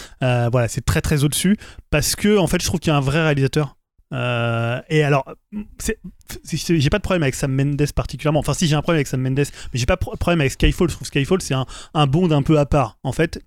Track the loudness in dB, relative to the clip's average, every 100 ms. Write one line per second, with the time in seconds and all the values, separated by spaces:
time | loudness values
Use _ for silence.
0 | -14 -4 0 2 2 0 0 -2 -2 -2
1 | 0 0 0 0 0 0 -4 -20 -4 -2
2 | -2 0 2 4 2 0 -2 -2 0 0
3 | 2 0 2 2 0 0 -4 _ _ _
4 | -10 -6 -2 -2 0 -2 -2 -4 -2 0
5 | 2 0 -2 -16 _ -12 -12 -8 -6 -6
6 | -10 -20 -18 -16 -8 -6 0 2 2 0
7 | 0 0 0 -2 -2 0 0 0 -2 -2
8 | -6 -4 0 0 0 0 2 2 2 0
9 | 0 -2 -2 0 -2 -4 -8 -4 0 0
10 | -2 -2 0 2 0 2 2 2 0 -2
11 | -4 -2 0 0 0 -4 -4 -10 -6 0
12 | 2 4 4 2 4 4 4 2 0 -4
13 | -6 -2 -2 -2